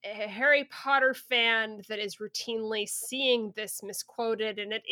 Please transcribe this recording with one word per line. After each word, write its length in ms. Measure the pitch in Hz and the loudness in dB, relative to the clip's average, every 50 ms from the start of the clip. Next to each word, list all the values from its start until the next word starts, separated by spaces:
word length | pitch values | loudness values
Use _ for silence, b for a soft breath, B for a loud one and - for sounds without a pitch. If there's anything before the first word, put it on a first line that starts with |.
| _ | _
a 240 | 196 214 214 214 | -10 -6 -6 -6
Harry 380 | 208 196 208 254 285 294 285 277 | -6 -4 2 4 6 6 6 4
Potter 500 | - - - - 277 277 277 262 262 262 | 0 -10 -8 0 2 4 6 6 4 2
fan 680 | 262 - - 254 240 233 233 226 226 220 220 214 208 196 - | 0 -4 0 2 4 4 4 4 2 2 -2 -6 -10 -10 -8
that 120 | 220 208 | -6 -6
is 160 | 214 202 180 | -6 -6 -6
routinely 720 | - 214 208 _ - - - 226 220 220 214 220 214 208 208 | -8 -12 -8 _ -8 -6 -4 -4 -2 -2 -2 -2 -2 -2 -4
seeing 640 | - - - - - 262 269 262 247 240 220 208 196 | -4 -8 -8 -6 -4 0 4 4 4 4 2 -2 -6
this 300 | - 214 196 - - - | -8 -8 -8 -8 -10 -10
misquoted, 720 | 196 214 - - _ - - 240 226 226 202 220 220 208 208 | -10 -8 -10 -10 _ -6 -4 -2 -2 0 -2 -2 -4 -4 -4
and 140 | 208 202 214 | -6 -6 -6
it 100 | 220 _ - | -8 _ 0